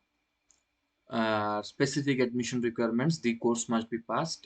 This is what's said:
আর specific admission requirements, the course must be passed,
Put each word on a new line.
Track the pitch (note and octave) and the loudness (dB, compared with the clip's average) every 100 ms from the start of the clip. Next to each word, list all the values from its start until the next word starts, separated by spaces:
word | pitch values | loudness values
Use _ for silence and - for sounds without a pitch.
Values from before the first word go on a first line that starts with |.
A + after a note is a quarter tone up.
| _ _ _ _ _ _ _ _ _ _ _ | _ _ _ _ _ _ _ _ _ _ _
আর | A#2 A2 G#2+ G#2 G#2 G#2 | -2 2 2 0 -2 -4
specific | - C#3 D3 C#3 B2+ A#2+ | -2 0 0 0 2 2
admission | A#2+ A#2 B2+ A#2+ | 0 -2 -2 -2
requirements, | A#2 A#2 A#2 D3 D#3+ | 0 0 2 2 2
the | B2 A#2 | 0 0
course | A#2+ A#2 - | 0 0 0
must | A#2 A2 | -2 -2
be | A2+ - | -6 -4
passed, | A#2 E3 - | -2 -2 -6